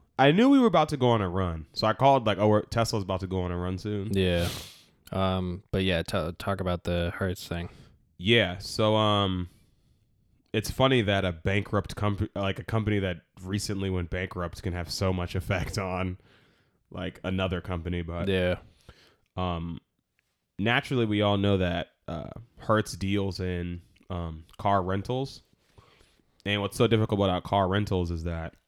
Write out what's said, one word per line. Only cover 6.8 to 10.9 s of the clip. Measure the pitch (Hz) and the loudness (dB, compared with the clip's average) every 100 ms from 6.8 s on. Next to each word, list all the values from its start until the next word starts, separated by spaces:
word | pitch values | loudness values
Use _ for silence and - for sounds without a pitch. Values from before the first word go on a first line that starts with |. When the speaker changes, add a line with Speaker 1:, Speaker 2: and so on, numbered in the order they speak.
Speaker 2:
the | - 87 87 - | -2 -2 -2 -4
Hertz | 95 90 - | -4 -6 -8
thing. | 87 87 - - _ _ - | -8 -8 -14 -20 _ _ -4
Speaker 1:
Yeah. | 90 117 92 92 | 2 4 2 -2
So, | - - 107 107 | -8 0 2 2
um, | 107 104 98 92 90 _ _ _ _ _ _ _ _ _ _ | 2 2 2 -2 -6 _ _ _ _ _ _ _ _ _ _
it's | 110 - | -4 -4
funny | - 131 | 0 4